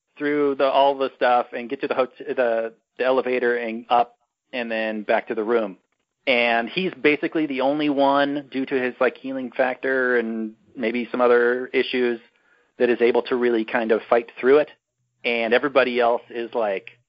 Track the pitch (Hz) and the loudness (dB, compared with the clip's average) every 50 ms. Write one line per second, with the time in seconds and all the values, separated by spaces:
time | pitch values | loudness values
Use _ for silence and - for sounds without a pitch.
0 | _ _ _ - 147 143 147 147 147 143 139 135 139 135 135 139 139 139 139 135 | _ _ _ -6 -4 -2 0 2 0 0 2 2 0 2 4 4 4 4 4 0
1 | 135 131 - _ 135 123 120 123 120 - - 131 120 117 139 135 - 139 117 135 | -2 -4 -2 _ 2 4 4 2 2 -2 -6 -10 -8 -8 -6 -6 -4 -4 -2 -2
2 | 127 127 - - - 151 135 131 123 117 113 113 113 113 113 _ _ _ _ - | -2 -2 -4 -12 -10 -8 -4 -2 0 0 0 -2 -2 -6 -10 _ _ _ _ -4
3 | 123 131 131 131 123 127 127 127 123 120 120 120 117 113 113 117 123 - 123 123 | 0 0 2 2 0 0 -2 0 0 0 0 -2 -4 -6 -8 -10 -2 0 2 2
4 | 120 - _ _ _ _ _ _ _ _ - 127 117 117 113 110 110 110 110 107 | 2 0 _ _ _ _ _ _ _ _ -8 -8 -6 -4 -4 -4 -4 -4 -4 -6
5 | 104 120 113 107 - - 120 110 107 110 120 113 110 98 90 - _ _ _ _ | -2 -2 -2 -2 0 -4 -6 -4 -2 0 0 0 0 -2 -8 -14 _ _ _ _
6 | _ _ _ _ _ 139 127 120 120 117 117 117 117 113 - 185 190 175 - 131 | _ _ _ _ _ 0 2 2 2 2 2 0 -2 -2 -4 -4 -4 -4 -6 0
7 | 123 151 147 139 - - - 165 156 147 139 127 127 139 143 151 151 147 139 139 | 2 2 2 2 -2 -4 -2 -2 -2 -2 -2 -2 0 0 0 0 -2 0 0 2
8 | 139 135 139 143 143 143 143 147 139 139 - 135 131 - 143 131 127 123 123 - | 2 2 2 2 0 0 -2 -6 -8 -8 -6 -6 -4 -2 -2 -2 -2 -4 -2 0
9 | 131 120 - - - 135 135 135 127 120 - - 131 127 127 - - 135 135 131 | -2 -2 -2 -4 -10 -10 -8 -8 -8 -8 -4 -2 -2 -2 -2 -4 -4 -2 -2 0
10 | 127 127 123 120 113 113 113 113 110 107 110 _ _ _ _ 139 117 110 120 123 | 0 2 0 0 0 -2 -4 -6 -8 -8 -10 _ _ _ _ -6 -4 -4 -2 -4
11 | 117 - - 127 123 120 120 120 120 120 123 127 127 127 - 131 123 - - 127 | -6 -6 -2 0 4 4 4 4 4 2 0 -2 -4 -2 -2 -2 0 0 0 0
12 | 123 120 120 113 - _ _ _ _ _ _ _ _ _ _ - 127 117 120 110 | 0 0 -2 -4 -8 _ _ _ _ _ _ _ _ _ _ 0 0 2 2 2
13 | 117 120 127 123 - - 135 123 120 120 120 110 110 - - 123 113 110 113 104 | 2 4 4 2 0 0 -2 0 0 0 0 0 -2 -2 -4 -4 0 0 0 0
14 | - - 123 117 117 - - - - 127 139 151 147 - - _ _ _ _ _ | 2 0 0 0 0 -4 -10 -2 2 4 6 6 4 2 -6 _ _ _ _ _
15 | _ _ _ _ - 123 120 117 113 113 120 127 143 147 131 139 123 127 120 120 | _ _ _ _ -4 -4 -2 -2 0 2 2 2 0 2 2 2 2 2 2 2
16 | 120 117 120 113 - _ 113 120 117 110 - 123 110 104 98 92 - - - _ | 2 2 2 0 -4 _ -10 -8 -8 -6 -4 -4 -2 -2 -4 -4 -8 -12 -20 _
17 | _ | _